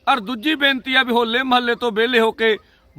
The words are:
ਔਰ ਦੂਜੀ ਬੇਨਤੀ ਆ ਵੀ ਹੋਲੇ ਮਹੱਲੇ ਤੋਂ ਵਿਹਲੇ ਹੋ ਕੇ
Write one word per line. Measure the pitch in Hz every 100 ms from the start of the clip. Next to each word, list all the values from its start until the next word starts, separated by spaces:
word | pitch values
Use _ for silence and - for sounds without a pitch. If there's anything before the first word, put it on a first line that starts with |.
| -
ਔਰ | 269
ਦੂਜੀ | 196 240 294
ਬੇਨਤੀ | 302 277 269 262
ਆ | 262
ਵੀ | 254
ਹੋਲੇ | 233 233 240
ਮਹੱਲੇ | 262 247 240
ਤੋਂ | 233 240
ਵਿਹਲੇ | 208 240 247
ਹੋ | 226
ਕੇ | 214 226 202 _ _ _